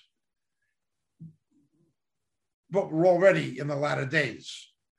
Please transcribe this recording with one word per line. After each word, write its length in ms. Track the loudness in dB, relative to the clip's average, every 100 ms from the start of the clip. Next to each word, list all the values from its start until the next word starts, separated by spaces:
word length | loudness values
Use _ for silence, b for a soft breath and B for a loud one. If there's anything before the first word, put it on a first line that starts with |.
| _ _ _ _ _ _ _ _ _ _ _ _ -20 _ _ _ _ _ _ _ _ _ _ _ _ _ _
But 220 | -4 -2
we're 140 | 2 4
already 520 | 6 6 4 -2 -6
in 80 | -6
the 80 |
latter 300 | -4 -2 -2
days. 500 | -2 -2 -2 -6 -16 -18 -20 _ _